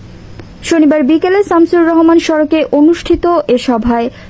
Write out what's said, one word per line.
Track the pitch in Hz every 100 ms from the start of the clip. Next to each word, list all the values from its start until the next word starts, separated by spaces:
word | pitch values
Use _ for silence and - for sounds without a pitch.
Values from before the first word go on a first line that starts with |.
| - - - - - -
শনিবার | - 330 311 302
বিকেলে | 269 320 370 381
শামসুর | 403 349 339 349 330
রহমান | 330 330 330
সড়কে | - 311 302 320 294
অনুষ্ঠিত | 285 302 339 - 339 349 349 -
এ | 240
সভায় | 240 233 233 233 233 - -